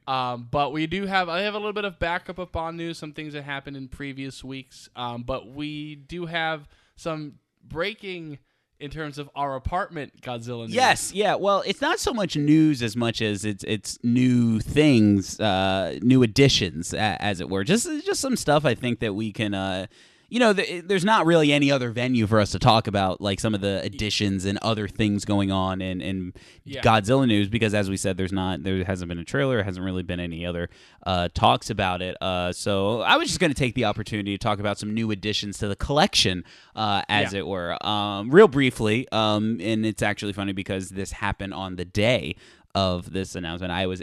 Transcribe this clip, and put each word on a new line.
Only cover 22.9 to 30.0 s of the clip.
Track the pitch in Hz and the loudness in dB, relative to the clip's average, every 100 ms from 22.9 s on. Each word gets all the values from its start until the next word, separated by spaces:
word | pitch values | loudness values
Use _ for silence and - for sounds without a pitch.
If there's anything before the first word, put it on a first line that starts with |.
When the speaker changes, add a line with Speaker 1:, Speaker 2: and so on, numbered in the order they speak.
| 98 95 90 | 2 0 0
Speaker 2:
like, | 101 95 | -2 0
some | 117 | 0
of | 104 | 0
the | 98 98 | 0 -2
additions | 101 95 104 - 104 95 98 | -4 -4 -4 0 0 0 -2
and | 101 | -2
other | 107 107 101 | -2 -2 -4
things | - 107 101 98 | 0 2 2 0
going | 101 98 | 0 2
on | 95 95 92 | 0 0 -2
in, | 92 92 | -4 -6
in | 92 95 90 - - - | -6 -6 -8 -16 -20 -20
Speaker 1:
Yeah. | - 135 | -14 -2
Speaker 2:
Godzilla | 117 110 101 135 127 | 2 4 4 2 4
news, | 104 101 | 4 2
because | 117 110 104 | 0 2 2
as | 98 | 0
we | 95 | -2
said, | 101 90 | -2 -2
there's | 92 | -2
not, | 95 92 85 | -2 -2 -2
there | 95 95 | -2 -2
hasn't | 90 92 87 | -2 -4 -4
been | 87 | -6
a | |
trailer, | 82 139 139 120 | -4 -2 0 0
hasn't | 98 90 95 | -2 -4 -4
really | 92 | -4